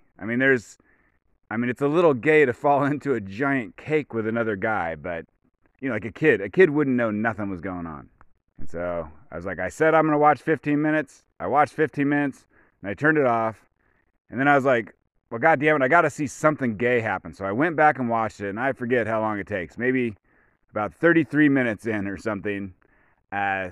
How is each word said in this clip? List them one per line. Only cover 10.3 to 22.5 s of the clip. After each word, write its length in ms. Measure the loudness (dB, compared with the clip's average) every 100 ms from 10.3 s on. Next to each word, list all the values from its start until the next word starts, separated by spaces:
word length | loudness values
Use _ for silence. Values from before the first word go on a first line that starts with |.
| 4
fifteen 400 | 0 -2 0 0
minutes." 420 | 0 -2 -4 -14 _ -10
I 80 | -2
watched 240 | 2 2
fifteen 380 | 0 -2 0 0
minutes, 360 | 0 -2 -6 _ _ _ _
and 100 | -10
I 20 |
turned 240 | 0 2 2
it 80 | 2
off. 440 | 2 -2 -6 _ _ _ _ _ _ -12
And 80 | -2
then 120 | 2
I 60 | 4
was 100 | 4
like, 280 | 0 -2 _ _ _ -12
"Well, 80 | 0
God 220 | 2 2
damn 160 | 2 2
it, 40 |
I 60 | 4
gotta 220 | 4 2
see 180 | -2 -8
something 480 | 0 0 0 -4 -2
gay 240 | 0 0
happen." 340 | 0 -6 -8
So 120 | -8 -6
I 80 |
went 240 | -2 -2 2
back 220 | 2 2
and 100 | -2
watched 320 | -2 -2 -4
it, 80 | -8
and 100 | -4
I 140 | -4
forget 340 | -4 0 0 0
how 140 | 0
long 180 | -2 -4
it 80 | -6
takes. 300 | -6 -6 -4
Maybe 400 | 0 0 -2 -6 _ _ _ _ _
about 220 | -6 -6
thirty-three 540 | 0 4 4 2 4 4
minutes 400 | 4 0 -2 -4
in 180 | -4 -4
or 120 | -6
something, 560 | -6 -4 -6